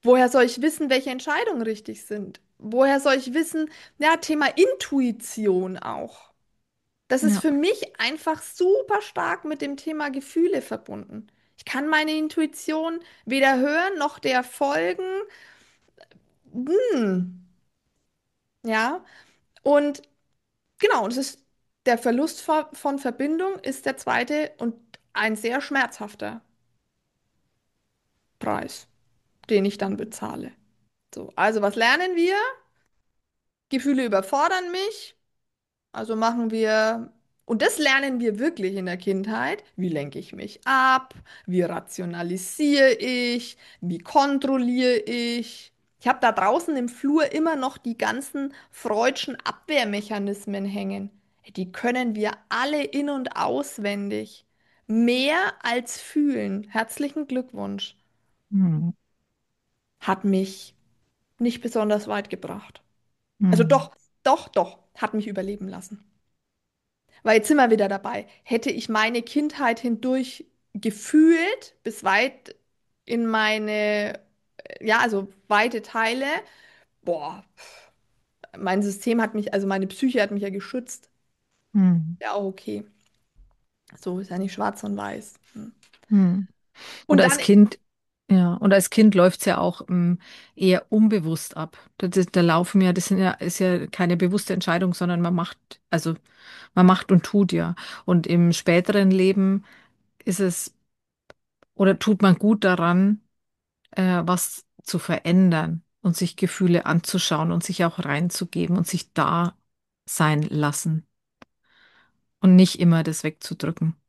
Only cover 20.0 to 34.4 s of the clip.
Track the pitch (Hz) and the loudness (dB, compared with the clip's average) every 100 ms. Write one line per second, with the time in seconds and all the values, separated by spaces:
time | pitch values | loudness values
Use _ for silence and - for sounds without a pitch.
20 | - _ _ _ _ _ _ _ 208 - | -14 _ _ _ _ _ _ _ 0 2
21 | 208 240 269 - _ _ _ _ - 233 | 0 -4 -6 -10 _ _ _ _ 0 2
22 | 240 233 311 - - 311 302 - 294 277 | 2 0 -2 -4 -2 -2 -2 -6 -6 -4
23 | 269 247 277 320 370 381 - 269 - 262 | -6 -4 -4 -2 -4 -6 -8 -8 -6 -8
24 | - 240 240 294 302 - 233 233 _ - | -4 -2 -2 -4 -4 -6 -8 -8 _ -20
25 | _ - 214 220 226 254 277 277 247 - | _ -4 -4 -2 -4 -6 -4 -2 -2 -4
26 | 208 - - 226 _ _ _ _ _ _ | -14 -10 -12 -12 _ _ _ _ _ _
27 | _ _ _ _ _ _ _ _ _ _ | _ _ _ _ _ _ _ _ _ _
28 | _ _ _ _ 220 202 - - - _ | _ _ _ _ -6 -6 -6 -14 -20 _
29 | _ _ _ _ - 214 196 202 196 202 | _ _ _ _ -2 0 0 -2 -6 -6
30 | 220 - 214 - - _ _ _ _ _ | -10 -10 -12 -12 -14 _ _ _ _ _
31 | _ - - - 190 226 202 208 226 285 | _ -16 -14 0 0 2 -2 0 2 2
32 | 370 349 339 392 480 523 _ _ _ _ | 0 0 0 0 -4 -8 _ _ _ _
33 | _ _ _ _ _ _ _ 262 269 269 | _ _ _ _ _ _ _ -4 0 0
34 | 247 196 190 277 | 0 0 0 0